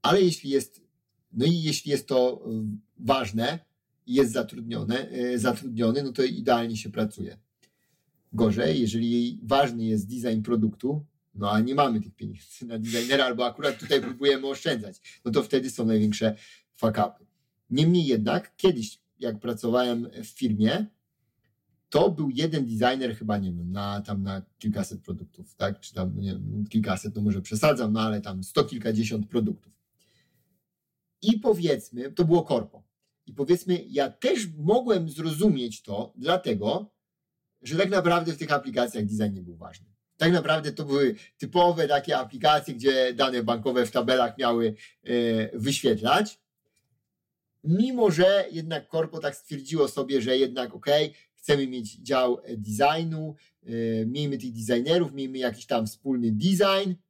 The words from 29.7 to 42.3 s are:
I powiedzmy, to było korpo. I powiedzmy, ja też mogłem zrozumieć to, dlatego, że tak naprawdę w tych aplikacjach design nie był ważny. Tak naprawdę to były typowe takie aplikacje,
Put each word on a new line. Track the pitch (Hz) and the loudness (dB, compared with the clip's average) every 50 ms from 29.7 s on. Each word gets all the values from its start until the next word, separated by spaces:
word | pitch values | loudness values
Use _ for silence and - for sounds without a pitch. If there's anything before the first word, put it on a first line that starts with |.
| _ _ _ _ _ _ _ _ _ _ _ _ _ _ _ _ _ _ _ _ _ _ _ _ _ _ _ _ _ _ | _ _ _ _ _ _ _ _ _ _ _ _ _ _ _ _ _ _ _ _ _ _ _ _ _ _ _ _ _ _
I | - - 233 214 | 2 2 2 4
powiedzmy, | 214 247 214 170 170 160 139 113 - - - 120 127 139 | 4 2 2 4 4 2 2 0 -2 -10 -10 -10 -10 -8
to | 135 - 175 | 0 2 4
było | 156 170 175 160 | 6 6 4 4
korpo. | - 143 120 107 - - - _ _ _ _ _ _ _ _ _ | 2 0 -2 -2 -4 -12 -20 _ _ _ _ _ _ _ _ _
I | - 107 | -20 -6
powiedzmy, | 120 139 135 180 175 - 180 180 170 - - | -6 2 2 2 2 2 -2 -2 -2 -2 -4
ja | - 143 139 127 | -2 -2 -2 -2
też | - _ - 254 392 262 214 175 160 151 | -4 _ 0 0 0 0 -2 -6 -8 -4
mogłem | 147 165 214 254 254 240 214 180 165 160 | 0 2 2 2 4 2 0 0 0 -4
zrozumieć | 143 156 160 165 156 147 190 208 160 131 123 117 107 - | -6 -6 -6 -6 -2 2 2 2 2 2 -2 -6 -8 -12
to, | _ - 101 104 - - _ 120 | _ -8 -8 -8 -8 -8 _ -8
dlatego, | 123 156 175 185 180 135 110 95 101 107 147 185 208 208 _ _ _ _ _ _ _ _ _ _ _ _ _ _ | -2 -2 -2 0 0 -2 -4 -2 -2 -2 -2 -2 -6 -10 _ _ _ _ _ _ _ _ _ _ _ _ _ _
że | - 117 156 160 | -10 -6 0 0
tak | 196 190 | 0 2
naprawdę | 202 190 165 170 170 170 165 165 160 | 2 2 4 4 2 2 2 -2 -6
w | 143 | -6
tych | 165 151 | -2 -2
aplikacjach | 147 143 - 135 110 120 123 117 110 113 104 | -2 -2 -2 -2 0 0 0 0 0 -4 -2
design | 101 110 107 107 104 98 | -2 0 0 -2 -2 -4
nie | 95 | -6
był | 87 87 85 | -12 -14 -18
ważny. | 80 82 82 - - - _ _ _ _ _ _ _ | -18 -18 -20 -20 -20 -20 _ _ _ _ _ _ _
Tak | 156 165 180 | 2 4 4
naprawdę | 170 - - - 160 147 147 | 4 2 2 0 0 0 -4
to | - - 160 | -6 -6 -4
były | 143 139 143 139 127 107 - - - _ _ | 0 2 4 4 2 2 -2 -10 -20 _ _
typowe | - 107 - - 180 175 170 165 156 143 | -12 -2 2 4 4 4 4 2 2 2
takie | 147 143 139 - 147 131 | 2 0 2 0 -2 -2
aplikacje, | 127 110 | -2 -4